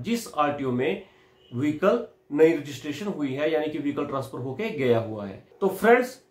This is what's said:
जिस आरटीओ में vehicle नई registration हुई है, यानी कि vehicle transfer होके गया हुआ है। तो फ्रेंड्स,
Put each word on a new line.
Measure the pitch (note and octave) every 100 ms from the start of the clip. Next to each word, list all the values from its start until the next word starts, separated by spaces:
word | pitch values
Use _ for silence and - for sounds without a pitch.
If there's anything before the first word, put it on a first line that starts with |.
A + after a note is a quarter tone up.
जिस | C#3 A#3 -
आरटीओ | D3 D3 C#3+ C3
में | B2 C#3+ G3 - _ _ _ -
vehicle | B2 D3+ D3+ F#3+ A#3+ - _ -
नई | D3 D#3+ E3
registration | C#3 B2+ D3+ - G#3
हुई | D#3+ C#3+
है, | C3+ D#3
यानी | D#3 D#3
कि | D3+
vehicle | C#3+ C#3 C#3
transfer | C3+ B2 C3
होके | C3 C3 A3
गया | - B2+ A2+
हुआ | G#2+ G#2+ G2+
है। | F#2+ - -
तो | G3
फ्रेंड्स, | F#3+ G#3+ B3 B3 - _